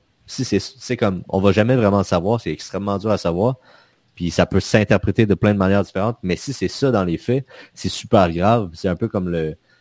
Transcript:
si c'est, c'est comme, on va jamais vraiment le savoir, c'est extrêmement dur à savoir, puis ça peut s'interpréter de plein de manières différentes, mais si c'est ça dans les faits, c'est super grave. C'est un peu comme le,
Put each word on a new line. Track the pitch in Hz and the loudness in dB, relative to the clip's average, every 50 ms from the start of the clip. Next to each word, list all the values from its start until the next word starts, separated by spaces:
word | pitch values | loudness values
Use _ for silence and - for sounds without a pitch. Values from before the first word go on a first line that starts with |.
| _ _ _ _ _ | _ _ _ _ _
si | - - - 127 | -14 -8 -8 -4
c'est, | - 104 92 | -2 -2 -2
c'est | - - - 123 - - 123 | -2 -4 -14 -12 -8 -8 -4
comme, | - 113 101 92 87 - | -2 -2 -2 -2 -4 -6
on | - - 98 | -4 -2 2
va | 95 101 | 2 4
jamais | 92 107 107 120 131 | 4 4 4 2 2
vraiment | 127 110 101 101 | 2 4 4 4
le | 101 95 | 2 2
savoir, | - 95 87 85 101 120 110 | 2 0 0 0 0 -2 -2
c'est | - 82 | -4 -6
extrêmement | 78 - - - - 95 101 101 101 | -8 -8 -10 -10 -8 -6 -4 -4 -4
dur | 95 101 110 | -4 -2 -2
à | 104 | -2
savoir, | 92 - 87 85 87 107 127 131 - _ _ _ _ _ _ _ _ _ _ _ | -2 -2 -2 0 0 0 0 -2 -4 _ _ _ _ _ _ _ _ _ _ _
puis | - 87 82 | -8 -6 -2
ça | - - 85 | 0 0 0
peut | - 101 98 | 2 2 -2
s'interpréter | - - - 110 104 - 107 95 - 98 95 - 113 | 0 2 2 2 4 4 2 2 2 0 2 2 2
de | 101 95 | 2 2
plein | - - 104 | 2 2 2
de | 104 | 2
manières | 98 92 95 98 101 104 | 2 2 2 2 0 0
différentes, | - - 95 98 117 117 _ - | -2 -4 -4 -4 -4 -4 _ -4
mais | 90 87 | -4 -4
si | - - - 127 | -4 -6 -8 -6
c'est | - 95 90 | -4 -4 -4
ça | - - 139 135 | -4 -2 0 0
dans | 120 101 92 | 2 2 0
les | 87 82 | 0 -2
faits, | - - - 123 139 135 _ - - - - _ | -4 -2 -2 -2 -2 -4 _ -18 -20 -20 -20 _
c'est | - - 87 | -8 -8 -6
super | - - - - 120 104 92 85 | -6 -8 -4 2 4 4 4 4
grave. | 82 85 90 107 117 120 101 82 | 2 0 2 2 2 2 0 -4
C'est | 82 - - | -8 -6 -4
un | 95 87 | -4 -2
peu | - 113 110 | -2 -4 -4
comme | - 101 92 | -4 -4 -4
le, | 87 87 82 80 78 78 - _ _ _ _ | -2 -2 -2 -4 -4 -6 -10 _ _ _ _